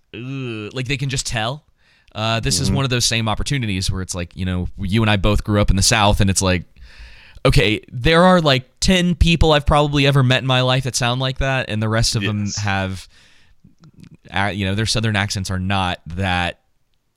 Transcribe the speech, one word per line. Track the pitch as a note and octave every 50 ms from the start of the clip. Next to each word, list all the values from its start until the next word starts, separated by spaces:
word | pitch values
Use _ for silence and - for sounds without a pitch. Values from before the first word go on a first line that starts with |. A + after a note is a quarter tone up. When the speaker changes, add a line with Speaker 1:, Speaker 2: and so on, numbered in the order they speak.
| _ _ -
Speaker 1:
"Ugh," | G#2 B2 C3 C#3 C3+ C3 B2 A2 G#2+ G#2 G#2 -
like, | B2+ B2+
they | A2+ C#3+
can | B2+ C#3+ C3+
just | C#3+ C3 -
tell. | - - A2 G#2+ A#2+ C#3+ D3+ _ _ _ _ _ _ _ _ _ _ -
Uh, | G#2+ A2 A2+ A2+ A2+
this | G#2 C3+ - -
is | - -
Speaker 2:
Mm-hmm. | -
Speaker 1:
one | C#3 C3+
of | B2
those | B2+ A#2+ -
same | - A#2 A2+ A2+ A2
opportunities | G#2 - G#2 - C#3 C3+ A#2 G#2+ F#2+ F#2 F#2+ -
where | F#2+ F#2+
it's | F#2 - -
like, | F2+ F2 - -
you | - F#2
know, | F#2 F#2 F2+ F2 - - -
you | G2 F#2 G2 A2+ A2+
and | G#2+
I | G#2+
both | G2 F2 G#2+ G#2 G#2 -
grew | - G#2 G2+
up | G#2 -
in | F#2+
the | F#2+ F2+
South, | - A#2+ A2 G2+ G#2 G2 -
and | G#2+ G2
it's | F2+ -
like, | G2 F#2 F2+ F2 D#2+ _ _ - - - - - - - - - - - - - -
okay, | C3+ - - - G#2 G#2+ - - -
there | - B2 A#2 D#3 E3 E3 F3+
are, | F#3 F#3 F3+
like, | D#3+ D3 C3 B2+ - _ _ -
ten | - F#3 F#3+ F3+ F3 F3 F3
people | - - E3+ E3+ D3 E3 D#3+
I've | D3+ D3 C#3
probably | - D#3 D3 D3+ D3 C#3+ D3 C#3
ever | C#3 C3+ C#3+ B2+
met | B2 B2+ B2
in | A#2+
my | C3 B2+ B2+
life | B2+ B2+ B2+ C3 -
that | B2+ -
sound | - B2+ A#2+ B2 C3
like | C3 C3 B2+ -
that, | C#3 C3+ C3 C3 A2+ -
and | G#2+ G#2+ A2
the | A2
rest | A2 A2+ A2+ - -
of | A2+ G2
them | F#2+ G#2 G#2 G#2
Speaker 2:
Yes. | G2+ -
Speaker 1:
have, | - G2+ G#2 G2 G2 F#2+ F#2+ F#2 F2+ - - _ _ _ _ _ - _ _ _ _ _ - _ _ - - _ - - - - - _ -
uh, | - F#2 G2 G#2 F2+
you | G#2 G2
know, | F#2+ G2
their | G#2 A2+
Southern | G#2 - A#2 A2 A2+ G#2
accents | G2 G2+ G2+ - G2+ F#2 -
are | F#2+ F#2
not | F#2 F#2+ G2+ G2 F#2 F2+ F2+ - -
that | D#2 E2+ F#2 G2 F#2+ F2+ F2+ F2 E2+ - _ _ _ _ _ _ _ _ _ _ _ _